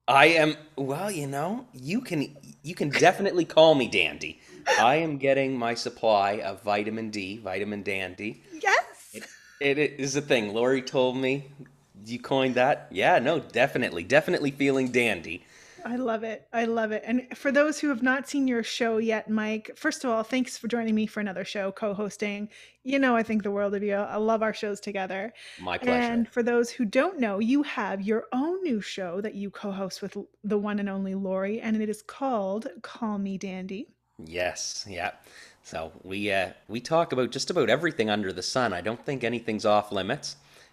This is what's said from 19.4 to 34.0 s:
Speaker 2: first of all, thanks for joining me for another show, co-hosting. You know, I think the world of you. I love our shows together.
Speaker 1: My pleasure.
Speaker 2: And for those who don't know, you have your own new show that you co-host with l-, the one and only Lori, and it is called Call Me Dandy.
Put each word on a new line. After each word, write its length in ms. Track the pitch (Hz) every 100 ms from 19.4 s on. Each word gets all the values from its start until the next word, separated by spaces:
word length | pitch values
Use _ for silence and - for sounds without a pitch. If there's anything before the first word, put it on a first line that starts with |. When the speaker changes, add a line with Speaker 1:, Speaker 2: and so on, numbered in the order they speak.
| 214 220 220 -
Speaker 2:
first 280 | 311 302
of 60 | 262
all, 120 | 226
thanks 360 | 220 262 254 -
for 100 | 226
joining 260 | 233 226
me 120 | 214 214
for 140 | -
another 240 | 208 180
show, 280 | 190 214 196
co-hosting. 760 | 190 214 196 208 - 208 202 208 - - _
You 160 | 254 277
know, 180 | 262 233
I 60 |
think 200 | 226 220
the 80 | 202
world 240 | 202 202
of 80 | 202
you. 120 | 208
I 220 | 202 208 208
love 260 | 220 226
our 100 | 220
shows 280 | 208 214 208
together. 520 | - 190 190 190 208 - - -
Speaker 1:
My 180 | 180 180
pleasure. 200 | 247 247
Speaker 2:
And 300 | 240 233 226
for 140 | -
those 280 | 233 240 240
who 140 | -
don't 340 | 226 262 320 381
know, 180 | 226 196
you 240 | 226 277
have 400 | 285 - 202 196
your 220 | 196 220 -
own 300 | 254 302 370
new 180 | 370 220
show 400 | - - 185 175
that 120 | 214
you 160 | 196 202
co-host 520 | - 208 190 190 -
with 140 | 196 202
l-, 120 | - _
the 140 | 208 208
one 200 | 208 208
and 120 | 202
only 240 | 196 190
Lori, 460 | 190 196 190 196 220
and 200 | 226 220
it 80 | 214
is 140 | 208
called 640 | - - 269 233 196 202 254 330
Call 360 | - - 226 208
Me 200 | 196 190
Dandy. 500 | 190 185 185 190 - _